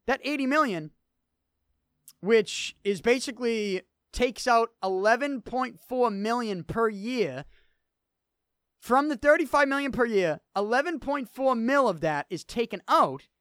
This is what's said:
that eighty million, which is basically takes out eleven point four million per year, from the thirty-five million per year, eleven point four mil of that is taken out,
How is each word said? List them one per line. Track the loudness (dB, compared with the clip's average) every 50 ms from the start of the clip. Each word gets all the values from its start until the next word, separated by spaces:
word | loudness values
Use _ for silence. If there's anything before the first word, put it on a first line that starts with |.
| _ -2
that | -2 0 0
eighty | -4 -4 -2 -2 0
million, | 2 2 2 2 -2 -4 -8 -10 -14 _ _ _ _ _ _ _ _ _ _ _ _ _ _ _ _ _ _ _ _ _ _ -20 -20 _
which | 0 2 2 2 2 0 -4 -8 -8 -10 -10 _ _
is | -4 -4 0
basically | 2 2 2 2 0 -6 -8 -4 -4 -2 -2 -2 -2 -2 -4 -4 -6 _ _ _ _ _
takes | -4 -2 -2 -2 -2 -2 0 2
out | 4 4 4 0 _ _
eleven | -4 -2 -2 2 4 4 4 4 2 -2 -4 -6
point | -8 -6 -4 -4 -4 -4 -6 -12
four | -12 -8 -2 0 0 0
million | 0 -2 -2 -2 -2 -2 -2 -4 -6 -6 -6
per | -6 -2 0 0 0
year, | 0 -4 -6 -4 -2 -2 -2 -2 -2 -8 -12 -14 _ _ _ _ _ _ _ _ _ _ _ _ _ _ _ _ _ _ _ _ _ _ _ _ _ _
from | -2 2 2 2 4 2
the | -2 2
thirty-five | 4 4 4 4 2 2 2 2 2 2
million | 2 -2 -2 -4
per | -2 0 0
year, | 2 2 2 2 0 0 -4 -8 _ _
eleven | -4 -2 0 0 0 0 0 -4 -6
point | -4 -4 -4 -4 -6 -8
four | -8 -2 0 0 0
mil | 2 0 2 2 4 4 2
of | 0 0
that | -2 -2 -2 -2 -4 -6
is | -8 -10 -10
taken | -8 -4 -4 -4 -4 -6 -10 -2 2
out, | 4 4 4 2 0 -6 -12 _ _ _